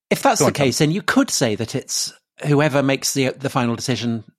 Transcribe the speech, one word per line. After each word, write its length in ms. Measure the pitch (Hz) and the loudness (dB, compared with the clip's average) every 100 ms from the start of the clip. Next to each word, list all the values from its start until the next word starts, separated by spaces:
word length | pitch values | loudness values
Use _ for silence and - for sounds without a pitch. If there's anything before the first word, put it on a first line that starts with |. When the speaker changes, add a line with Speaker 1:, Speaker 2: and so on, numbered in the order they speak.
| _ | _
Speaker 1:
if 120 | - | -2
that's 180 | 277 254 | 0 2
Speaker 2:
Go 60 | 127 | 2
Speaker 1:
the 20 | |
Speaker 2:
on, 40 | |
Tom. 100 | 123 135 | 2 0
Speaker 1:
case, 120 | - | 2
then 120 | 151 | 2
you 100 | 185 | 2
could 280 | - 262 277 | 0 0 0
say 240 | - 120 | 0 -2
that 200 | 104 113 | -2 -4
it's 380 | - - - - - _ _ 151 | -6 -6 -6 -8 -10 _ _ 2
whoever 360 | 143 151 143 | 4 4 2
makes 320 | 135 135 - | 2 0 -2
the, 160 | 143 127 | -2 -2
the 180 | - 135 | -2 -4
final 280 | 139 120 113 | -2 -2 -2
decision 480 | - 117 120 113 - | -2 -2 -2 -6 -8